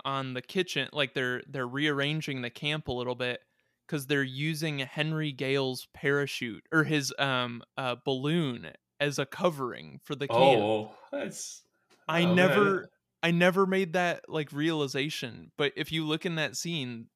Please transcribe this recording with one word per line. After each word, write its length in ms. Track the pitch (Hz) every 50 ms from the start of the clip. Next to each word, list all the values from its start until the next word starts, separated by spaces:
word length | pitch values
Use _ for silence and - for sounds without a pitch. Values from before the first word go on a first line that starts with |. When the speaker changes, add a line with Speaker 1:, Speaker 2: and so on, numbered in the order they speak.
| -
Speaker 1:
on 300 | 135 135 135 135 131 127
the 80 | 127 -
kitchen, 460 | - - 190 180 - - 147 131 - -
like, 220 | 151 139 127 -
they're, 280 | 139 131 123 123 123 -
they're 180 | 143 139 139 127 123
rearranging 720 | 127 139 151 156 143 139 139 143 151 156 147 - 139 131 123
the 80 | 120
camp 380 | - - 151 147 151 156 - -
a 40 | 127
little 220 | 123 123 123 123
bit 260 | 120 127 123 120 - - _ _ _ _ _ _ _ _
'cause 220 | - 165 147 131 131
they're 160 | 147 143 135
using 560 | 131 131 135 147 160 160 147 165 160 147 139
Henry 500 | 131 123 - 156 151 156 156 156 156 151
Gale's 560 | 135 127 139 131 135 139 135 131 127 - - - -
parachute 680 | - - 143 143 143 143 135 - - 127 117 101 - - _ 160
or 100 | 160 151
his, 320 | 135 156 147 135 131 - -
um, 420 | 139 139 131 127 123 120 120 117 - - _
uh, 180 | - 135 127 120 123 -
balloon 680 | 139 135 127 131 147 165 175 160 135 120 113 87 76 - - _ _ _ -
as 220 | 143 147 139 143
a 60 | 139
covering 720 | - - - - 180 156 139 131 120 - 62 76 78 - 143 -
for 140 | - 151
the 100 | 131 143
camp. 140 | 135 117 117 135 139 131 110
Speaker 2:
Oh, 300 | 101 107 110 107 107 - - - - - -
that's, 500 | 285 - - - - - - - - - _ _ _ _ _ _ _ _ -
Speaker 1:
I 140 | 160 170 175
Speaker 2:
oh, 40 |
man, 40 | 175
I 40 | 180
Speaker 1:
never, 400 | 180 180 185 190 202 202 196 196 175
Speaker 2:
didn't 100 | - - _ _ _ _ _ _ -
Speaker 1:
I 80 | 170
never 340 | 170 170 175 185 175 196 196
made 280 | 185 190 190 190 165 156
that, 360 | 180 180 175 160 - - -
like, 220 | - 156 151 - -
realization, 1000 | 143 151 165 160 151 143 135 131 139 139 156 - - - 120 104 - - - -
but 160 | - 147 143 -
if 160 | - 151 - 156
you 120 | 160 156
look 220 | 151 156 160 -
in 80 | 185 165
that 220 | 160 151 135 127
scene, 500 | - - 170 170 156 127 123 120 113 113 - _